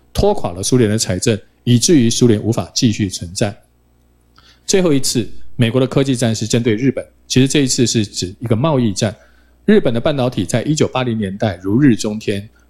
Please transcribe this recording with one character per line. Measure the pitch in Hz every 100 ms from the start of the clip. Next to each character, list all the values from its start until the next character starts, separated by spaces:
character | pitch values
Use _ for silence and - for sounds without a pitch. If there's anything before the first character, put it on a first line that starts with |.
| _
拖 | - 202
垮 | 202 101
了 | 90
苏 | - 127
联 | 107
的 | 107
财 | - 92
政， | - 101 - _
以 | - 120
至 | - 160
于 | 113
苏 | - 120
联 | 104
无 | 101
法 | 113 87
继 | - 123
续 | 104 98
存 | - 87
在。 | 95 104 - _ _ _ _ _ _ _ _ _ _ -
最 | 196
后 | 180
一 | 139
次， | - 127 98 - - -
美 | 117
国 | 123
的 | 131
科 | 143
技 | 135
战 | 123 117
是 | 110 107
针 | 120
对 | 120
日 | 107 135
本， | 101 - _ -
其 | 127
实 | 139
这 | 151
一 | 131
次 | - 117
是 | 117
指 | 101 - 90 -
一 | 117
个 |
贸 | 110 160 139
易 | 117
战。 | 92 107 - _ _ _ _
日 | - 214
本 | -
的 | 117
半 | 160 143
导 | 123
体 | 117
在 | 90 120
一 | 110
九 | 151 107
八 | 131
零 | 127 110
年 | 98 98
代 | 110 87
如 | 95 113
日 | 147
中 | 101 110 107
天， | - 101 104 _